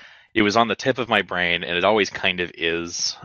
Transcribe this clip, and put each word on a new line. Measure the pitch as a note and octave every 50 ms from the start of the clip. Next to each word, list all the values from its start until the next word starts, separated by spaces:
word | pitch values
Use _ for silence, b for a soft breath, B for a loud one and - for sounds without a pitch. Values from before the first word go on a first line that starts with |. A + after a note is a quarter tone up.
| B B B B B B B
it | A2+ G#2+
was | G#2 G2 A#2
on | A#2 A2+
the | G2
tip | - - C3 B2 C3+
of | A#2+ A2
my | A#2 G2+ F#2+
brain, | F2 G2 F2+ F2+ F2 F2 F2 F2+
and | - F2
it | F2 F2
always | G2 A2 A2 G2 F2+
kind | - - - F#2+ F2+ F2+
of | F2+ E2 -
is, | - E2 E2 E2 E2+ E2+ E2+ F2+ - - - - - -